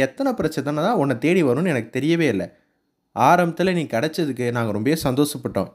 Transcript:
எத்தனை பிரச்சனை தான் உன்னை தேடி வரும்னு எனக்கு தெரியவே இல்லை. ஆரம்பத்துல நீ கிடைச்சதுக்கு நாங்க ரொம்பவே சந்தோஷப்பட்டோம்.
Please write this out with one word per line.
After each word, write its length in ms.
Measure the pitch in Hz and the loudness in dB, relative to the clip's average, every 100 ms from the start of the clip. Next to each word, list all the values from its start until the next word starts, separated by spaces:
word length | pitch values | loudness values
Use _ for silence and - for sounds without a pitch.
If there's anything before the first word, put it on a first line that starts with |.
| 135 | -2
எத்தனை 280 | - 269 | 0 -2
பிரச்சனை 400 | 240 156 151 135 151 | -2 -2 -2 -4 -2
தான் 240 | 170 240 | 0 0
உன்னை 160 | 139 120 | 0 0
தேடி 260 | 151 185 | 2 2
வரும்னு 300 | 143 123 185 | 2 2 0
எனக்கு 180 | 131 110 127 | -2 -4 -4
தெரியவே 280 | 143 170 151 | 0 2 2
இல்லை. 140 | 98 87 - _ _ _ _ _ - | 0 -4 -12 _ _ _ _ _ 2
ஆரம்பத்துல 580 | 127 175 170 165 185 | 4 6 2 0 0
நீ 100 | 175 | 0
கிடைச்சதுக்கு 680 | 143 113 151 160 151 120 123 | -2 -2 -2 -2 -4 -2 -2
நாங்க 200 | 120 113 | -2 -2
ரொம்பவே 260 | 104 117 160 | -2 0 0
சந்தோஷப்பட்டோம். 680 | 147 127 147 131 117 98 90 | 0 0 0 -2 -6 -4 -4